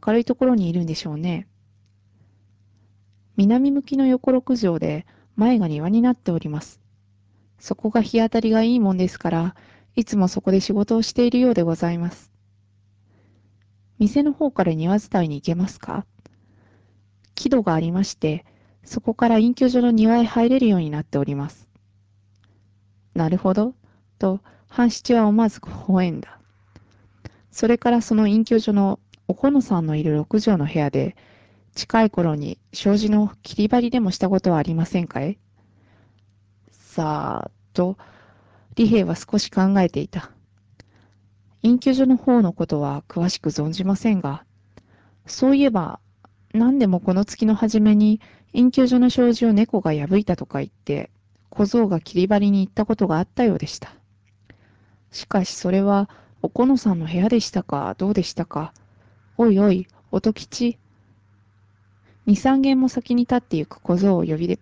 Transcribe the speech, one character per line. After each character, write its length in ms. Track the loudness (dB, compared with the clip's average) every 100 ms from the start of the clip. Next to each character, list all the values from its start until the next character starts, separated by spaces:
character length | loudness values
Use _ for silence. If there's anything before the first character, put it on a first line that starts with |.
明 100 | -2
る 40 | 0
い 40 |
と 100 | 0
こ 120 | 0 2
ろ 100 | 2
に 120 | 0
い 40 |
る 100 | -2
ん 40 | -4
で 100 | -6
し 100 | -8
ょ 60 |
う 60 | -8
ね。」 280 | -6 -6 -10 _ _ _ _ _ _ _ _ _ _ _ _ _ _ _ _ _ _ 0
「南 340 | 2 4 2
向 120 | -2
き 140 | -2 0
の 100 | 2
横 260 | 2 2
六 240 | 0 0 -2
畳 240 | -2 -2
で、 260 | -4 -6 -10 _ _ -2
前 220 | 2 2
が 100 | 0
庭 200 | -4 -2
に 140 | 2
な 100 | 2
っ 40 | 0
て 140 | -4
お 80 | -4
り 100 | -4
ま 120 | -8
す。 200 | -12 -20 _ _ _ _ _ _ _ _
そ 180 | -12 -6
こ 140 | -2
が 120 | 0
日 160 | 0 0
当 100 | 0
た 120 | 0
り 100 | 0
が 120 | 2
い 140 | 2 2
い 40 |
も 140 | 2
ん 20 | 0
で 100 | -2
す 100 | -4
か 120 | -4
ら、 240 | -2 -4 -6 -16 _ _ -6
い 80 |
つ 120 | -2 0
も 100 | 0
そ 140 | -2
こ 100 | 0
で 100 | 0
仕 120 | 0
事 240 | -2 0 0
を 60 |
し 100 | 0
て 140 | 0 0
い 40 |
る 80 | 2
よ 120 | 2
う 40 |
で 80 | 2
ご 140 | 0 -2
ざ 160 | -4
い 60 | -4
ま 120 | -6
す。」 220 | -10 _ _ _ _ _ _ _ _ _ _ _ _ _ _ _ _ _ -2
店 240 | 0 2
の 100 | 0
方 180 | 0 -2
か 140 | 0
ら 100 | -2
庭 240 | -2 0 -2
伝 280 | -2 -2 -2
い 20 |
に 80 | -4
行 80 |
け 100 | -4
ま 140 | -4 -4
す 100 | -6
か？ 260 | -12 -10 -12 _ _ _ _ _ _ _ _ _ _ _ _
木 140 | -8 0
戸 140 | 0
が 120 | 2
あ 60 | 0
り 120 | -2
ま 120 | -2
し 100 | -4
て、 300 | -4 -4 -6 -10 _ _ _
そ 160 | -14 -8
こ 140 | -6
か 140 | -2 2
ら 100 | 4
隠 160 | 2
居 140 | 2 0
所 120 | 2
の 80 | 2
庭 280 | 4 4 4
へ 60 |
入 240 | 2 0 2
れ 120 | 2
る 80 | 2
よ 80 | 2
う 40 |
に 100 | 0
な 100 | -6
っ 40 |
て 140 | -6 -4
お 60 |
り 100 | -4
ま 140 | -4 -8
す。 180 | -12 -20 _ _ _ _ _ _ _ _ _ _ _ _ _ _
な 140 | -4 -2
る 100 | 0
ほ 160 | 0
ど、 200 | 0 -2 -6 _ _ _ -6
と、 220 | -4 -4 -8 _ _
半 220 | -2 0
七 240 | 0 0
は 120 | 2 2
思 140 | 2
わ 80 | 0
ず 120 | -2
微 80 | -14 -10 -2
笑 220 | 0 0
ん 100 | -4
だ。 180 | -12 -20 _ _ _ -20 _ _ _ _ -20 -20 _
そ 180 | -4 0
れ 100 | 0
か 140 | 0
ら 100 | 0
そ 120 | 0
の 120 | 0 2
隠 180 | 2
居 160 | 2 0
所 120 | 2
の 260 | 0 0 -2 _ -12 -8
お 60 |
こ 160 | -2 0
の 120 | 2
さ 180 | 0 -2
ん 60 | -2
の 100 | -2
い 60 |
る 140 | -2 -2
六 220 | -2 -2
畳 180 | 0 0
の 80 | 0
部 120 | -2
屋 120 | -2
で、 260 | -2 -4 -8 _ _ _ _ _
近 300 | -16 -4 0
い 60 | 2
頃 240 | 0 -2
に 240 | -2 -8 -14 _
障 280 | -4 0 2
子 100 | 2
の 220 | 2 0 -4
切 140 | -10 -4
り 120 | 0
張 120 | 0
り 100 | 0
で 100 | 0
も 100 | -2
し 80 | -2
た 100 | 0
こ 120 | 0
と 120 | 0
は 60 | 0
あ 40 |
り 120 | 0
ま 120 | -2 -2
せ 140 | -4
ん 60 | -4
か 180 | -6
い？ 140 | -8 -8 _ _ _ _ _ _ _ _ _ _ _ _ _
さ 760 | _ _ -6 -4 -4 -6 -8 -10
あ、 40 | _ _
と、 240 | -4 -2 -4 -14 -20 _ _ _ _ _ 0
利 100 | 2
平 200 | 2 0
は 80 | -4
少 220 | -4 -4
し 120 | -2
考 280 | 0 2 2
え 80 | 2
て 120 | -2
い 80 | -8
た。 220 | -10 -14 _ _ _ _ _ _ _ _ _ _ _ _ _
隠 160 | 0 2
居 160 | 2
所 120 | 2 4
の 100 | 2
方 260 | 4 2
の 100 | 2
こ 140 | 0 -4
と 140 | -2
は 220 | -2 -6 -8
詳 200 | -4 -2
し 100 | -2
く 120 | -6
存 200 | -4 -4
じ 140 | -4
ま 120 | -2 -2
せ 180 | 0
ん 60 | 0
が、 240 | -2 -8 -14 _ _ _ _ _ _ _ -18
そ 240 | -2 2
う 60 | 4
い 60 |
え 80 | 2
ば、 300 | 0 -4 -8 _ _ _ _ _
何 260 | 0 2 4
で 80 | 2
も 140 | 2
こ 140 | 0
の 100 | 0
月 220 | -2 -2 0
の 80 |
初 260 | 2 0 2
め 160 | 4 6
に 240 | 4 2 -4 -20 _
隠 180 | 0 2
居 160 | 4 2
所 120 | 4
の 120 | 4
障 240 | 4 2
子 100 | 2 2
を 60 |
猫 280 | 2 2 0
が 120 | -2
破 260 | -2 0 0
い 60 |
た 120 | 0 -4
と 100 | -6
か 120 | -8
言 100 | -10
っ 20 |
て、 400 | _ -8 -8 -8 _ _ _ _
小 160 | -2 0
僧 220 | 2 0
が 120 | 0
切 160 | -4 -2
り 100 | 2
張 180 | 2 2
り 40 |
に 140 | 2
行 60 | 0
っ 20 |
た 120 | -2
こ 100 | -2
と 120 | 0 0
が 100 | 0
あ 40 |
っ 40 | -2
た 160 | 0
よ 100 | 0
う 40 | 0
で 80 | -4
し 120 | -12
た。 140 | -18 -20 _ _ _ _ _ _ _ _ _ _ _
し 160 | -18 -4
か 180 | -4
し 60 | -4
そ 200 | -6 -2
れ 120 | 0
は、 260 | 2 0 0 -8 _ _
お 80 | -6
こ 160 | 0 2
の 100 | 2
さ 160 | 0
ん 80 | -2
の 60 | -2
部 80 | -2
屋 120 | 2
で 120 | 0
し 100 | 0
た 120 | -6
か、 320 | -6 -6 -6 -4
ど 100 | -2
う 60 |
で 80 | -2
し 120 | -2
た 100 | -6
か。 280 | -8 -8 -10 -14 _ _ _ _ _ 0
お 120 | 2
い 100 | 4
お 140 | 4
い、 160 | 2 -2 _ _
音 200 | -4 -2
吉。 460 | -4 -8 -6 -4 -4 _ _ _ _ _ _ _ _ _ _ _ _ _ _ 0
二、 100 | 0
三 260 | 2 2
軒 180 | 2 2
も 80 | 0
先 260 | -2 -2
に 80 | -2
立 120 | 0
っ 60 | -2
て 160 | -2 -6
ゆ 100 | -6
く 140 | -8
小 180 | -2 0
僧 180 | 2 2
を 80 |
呼 120 | 0 -4
び 220 | -4 -4